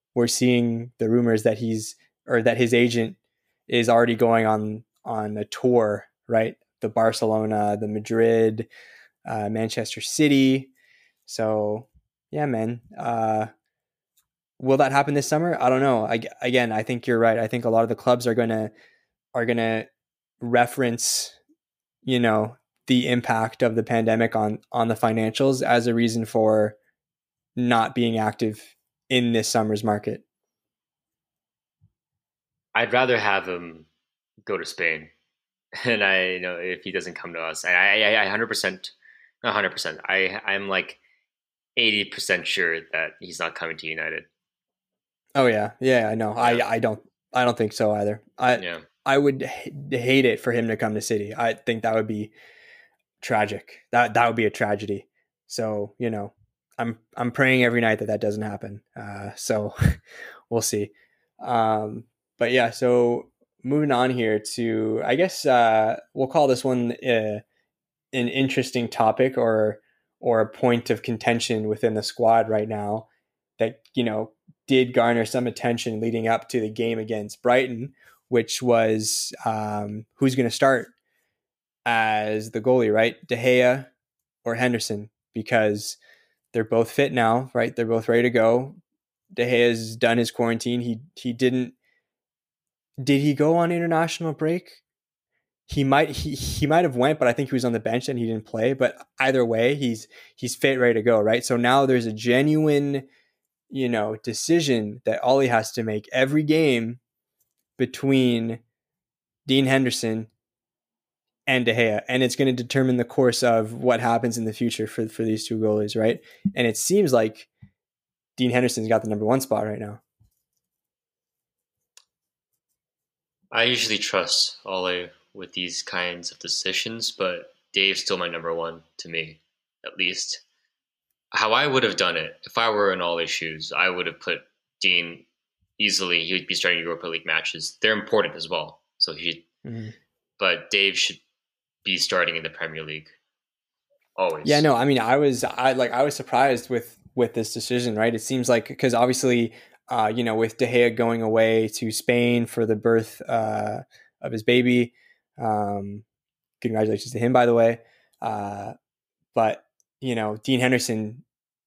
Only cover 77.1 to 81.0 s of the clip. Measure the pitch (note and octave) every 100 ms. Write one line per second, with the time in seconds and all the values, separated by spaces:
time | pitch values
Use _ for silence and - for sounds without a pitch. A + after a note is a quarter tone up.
77.1 | A2 G#2 - B2 B2+ B2+ A2+ C#3 - _
78.1 | _ _ A#2+ A2+ - B2 A2+ A2 A2 A2
79.1 | - - - A#2 A2 G#2+ G#2 G#2 G#2+ -
80.1 | _ C3+ B2+ A#2 - C3+ B2+ - _